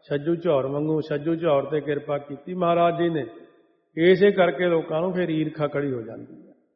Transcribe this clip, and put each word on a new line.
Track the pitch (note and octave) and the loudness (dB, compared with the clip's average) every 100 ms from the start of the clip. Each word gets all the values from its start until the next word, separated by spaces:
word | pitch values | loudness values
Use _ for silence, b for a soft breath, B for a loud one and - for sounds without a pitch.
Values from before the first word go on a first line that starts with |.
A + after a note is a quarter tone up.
| - | -4
ਛੱਜੂ | C#3+ D3 | -4 -2
ਝੌਰ | E3+ F3 C#3+ C3+ | -2 2 0 0
ਵਾਂਗੂ, | C#3+ D#3 D#3 | -2 -2 -2
ਛੱਜੂ | D3 D3 D3 | -2 -4 -2
ਝੌਰ | E3 E3 C#3 | -2 2 2
ਤੇ | C3+ D3+ | 2 -4
ਕਿਰਪਾ | C#3+ C#3+ C#3+ C#3+ | -2 -6 -4 -6
ਕੀਤੀ | C#3+ C#3 - | -6 -14 -10
ਮਹਾਰਾਜ | F3+ F3 E3+ E3+ D#3+ | -2 0 4 2 2
ਜੀ | E3+ | -2
ਨੇ। | D#3+ A#2+ - - _ _ _ _ - | -2 -6 -12 -20 _ _ _ _ 2
ਇਸੇ | E3+ F#3 G3+ | 4 6 6
ਕਰਕੇ | F#3+ F3 F3+ F3+ | 6 2 2 2
ਲੋਕਾਂ | E3 - D#3 | 0 0 -2
ਨੂੰ | F3+ | -2
ਫਿਰ | F3+ E3+ | -2 -2
ਈਰਖਾ | D#3 D#3 D3+ D3 | -2 -2 -2 -4
ਖੜੀ | C#3 C#3+ | -2 -4
ਹੋ | B2 | -4
ਜਾਂਦੀ | A2+ A2+ A#2 - - | -8 -12 -16 -20 -20
ਹੈ। | _ _ | _ _